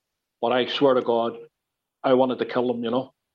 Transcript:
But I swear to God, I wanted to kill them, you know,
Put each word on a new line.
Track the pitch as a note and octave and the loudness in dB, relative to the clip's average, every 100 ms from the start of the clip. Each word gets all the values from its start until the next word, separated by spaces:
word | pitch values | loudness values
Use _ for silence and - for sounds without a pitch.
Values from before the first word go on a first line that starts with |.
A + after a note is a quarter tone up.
| _ _ _ _ | _ _ _ _
But | A#2+ | -2
I | B2+ A#2+ | 0 -2
swear | - C#3 | 2 4
to | B2+ | 4
God, | A#2+ A#2 A#2 A2+ - _ _ _ _ _ | 2 0 -2 -6 -18 _ _ _ _ _
I | C3+ | 2
wanted | B2+ B2+ A#2 | 2 2 0
to | |
kill | A#2 B2+ B2 | -4 -2 -2
them, | A#2 | -4
you | A2+ | -4
know, | B2 C3 _ _ | -4 -6 _ _